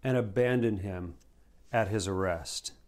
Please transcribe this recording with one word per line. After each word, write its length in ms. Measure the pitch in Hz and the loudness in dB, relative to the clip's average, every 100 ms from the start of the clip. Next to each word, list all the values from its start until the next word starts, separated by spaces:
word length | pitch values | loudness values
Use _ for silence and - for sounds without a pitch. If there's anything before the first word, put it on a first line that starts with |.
and 120 | 131 127 | 2 0
abandoned 640 | 110 98 123 123 117 104 | 0 2 2 4 2 0
him 320 | 98 92 90 - - - - - - | -4 -6 -8 -12 -20 -20 -20 -20 -2
at 160 | 117 101 | 0 2
his 180 | 107 92 | 0 0
arrest. 640 | 92 95 82 - - - - | 0 0 0 -4 -10 -10 -16